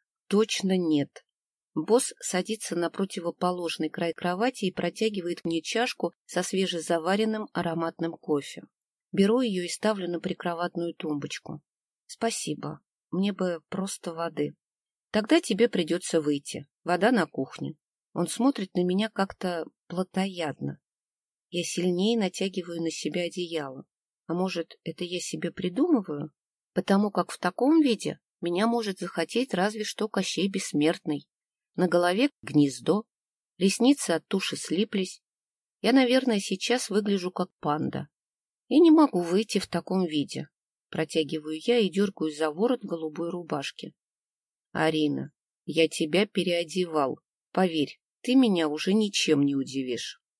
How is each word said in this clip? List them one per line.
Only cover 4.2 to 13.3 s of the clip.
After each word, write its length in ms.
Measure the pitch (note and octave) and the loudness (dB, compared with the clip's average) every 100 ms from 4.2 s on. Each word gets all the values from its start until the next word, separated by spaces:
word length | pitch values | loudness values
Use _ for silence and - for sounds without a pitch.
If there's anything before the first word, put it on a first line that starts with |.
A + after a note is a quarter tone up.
| F3+ F3+ B3 - F#3 | -4 0 -2 -2 -4
и 60 | |
протягивает 720 | F#3 F3 - A3 G3 E3+ E3+ | -2 -4 -2 -2 -2 -6 -6
мне 180 | E3+ E3 | -4 -4
чашку 520 | - A3 B3 - E3+ - - | -2 -2 -2 -2 -6 -6 -8
со 160 | F#3 | -4
свежезаваренным 1080 | F#3 F#3+ F#3 F3 D#3 E3+ D#3+ G3+ A3 G#3+ G#3 | -2 0 -2 -2 0 0 2 0 0 -2 -4
ароматным 640 | - F3 E3 E3 - E3 | -4 -2 -2 -4 -2 -6
кофе. 500 | E3 - D3 - - - _ _ _ _ | -4 -2 -2 -2 -14 -18 _ _ _ _
Беру 300 | - G3+ A#3+ | 2 4 4
её 240 | B3 F#3 F3 | 2 -2 -4
и 20 | |
ставлю 420 | - G#3 G3+ F3 | -2 0 0 -2
на 120 | E3+ | -4
прикроватную 720 | F#3 - F3 E3+ F3 F3 E3+ | -4 -6 -4 -4 -4 -4 -6
тумбочку. 680 | - D#3 D3 C#3+ - - D#3 _ _ _ _ - | -6 -6 -4 -6 -10 -12 -14 _ _ _ _ -20
«Спасибо. 760 | - A3+ - - D3+ C#3+ D#3 _ _ _ | -4 -4 -4 -6 -8 -8 -12 _ _ _
Мне 220 | F3 G3 | -2 -2